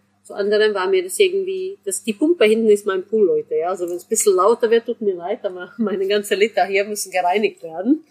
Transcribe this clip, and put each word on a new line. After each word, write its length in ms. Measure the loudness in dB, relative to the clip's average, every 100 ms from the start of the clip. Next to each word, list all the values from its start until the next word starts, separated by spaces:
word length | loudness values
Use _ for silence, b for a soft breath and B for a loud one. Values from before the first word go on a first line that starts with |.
| _ _ -16
Zu 80 |
anderen 400 | -6 0 2 2
war 160 | 0 0
mir 120 | 0 -2
das 120 | 0
irgendwie, 600 | 2 2 -4 -6 -8 -8 -8
das, 180 | -8
die 80 | -6
Pumpe 320 | -2 0 4
hinten 240 | 4 4 4
ist 160 | 2 2
mein 200 | -4 -2
Pool, 180 | 2 2
Leute, 280 | 2 -2 -4
ja. 140 | -4
Also 180 | -4 -6
wenn 80 | -8
es 80 |
ein 60 | -6
bisschen 260 | 0 2 4
lauter 340 | 4 2 2
wird, 160 | 2 0
tut 120 | -4
mir 160 | -4 -4
leid, 300 | -6 -6 -8
aber 260 | -10 -14
<laughs> 40 | -4
meine 280 | -4 -2 -2
ganze 300 | -2 0 0
Liter 300 | 0 2 0
hier 180 | 0
müssen 280 | -2 -4 -4
gereinigt 500 | -2 0 0 0 -4
werden. 400 | -14 -6 0 0 0